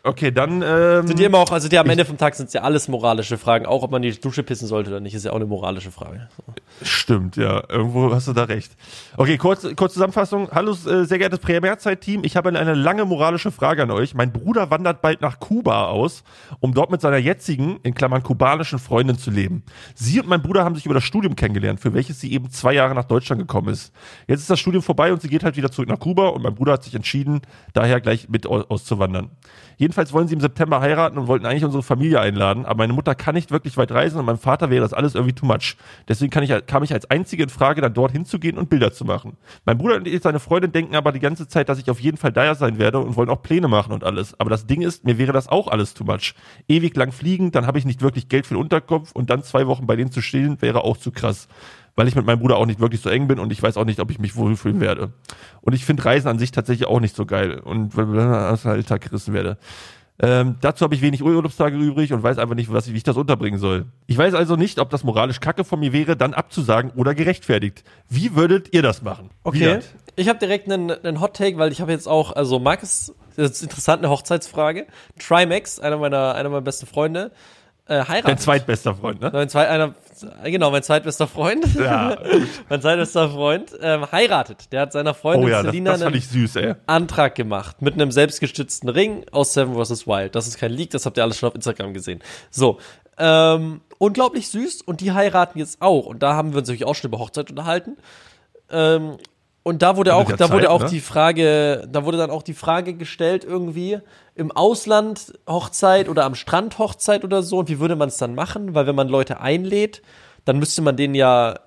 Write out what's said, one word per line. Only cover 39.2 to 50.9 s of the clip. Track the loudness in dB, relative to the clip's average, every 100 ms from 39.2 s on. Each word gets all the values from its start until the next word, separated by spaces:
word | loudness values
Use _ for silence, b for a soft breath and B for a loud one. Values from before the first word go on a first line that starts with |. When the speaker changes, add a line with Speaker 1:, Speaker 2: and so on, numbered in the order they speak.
| -6 -20 B B -2
Speaker 1:
Mein | 0
Bruder | 2 0
und | 0
ich, | 0
seine | 0 -2
Freundin | 0 0 2
denken | -2 0 0
aber | 0
die | 0
ganze | -2 -4 -2
Zeit, | -2 0
dass | -2
ich | -2
auf | 0
jeden | -2 0
Fall | 0
da | 2 2 2
sein | 0 2
werde | 2 2
und | -2 0
wollen | 0
auch | -2
Pläne | 0 0 4
machen | 2 2
und | -4
alles. | -4 -4 -8 -10
Aber | -4
das | -4 -2
Ding | -2
ist, | -2 -2 -2
mir | 0
wäre | 2
das | 0 0
auch | -2 0
alles | -2 -2
too | -4
much. | -4 -4 -6 B B B 0
Ewig | 2 2 0
lang | -2
fliegen, | -2 -4 0 0
dann | 0 0
habe | 0
ich | 0
nicht | 0
wirklich | 0 0 0
Geld | 0 0
für | -4
den |
Unterkopf | 0 0 0 -2 -2
und | -6 -2
dann | -2
zwei | 0 0 2
Wochen | 0 0
bei | 0
denen | 0
zu | -4
stehen, | -2 0 0 0
wäre | 0 0
auch | -2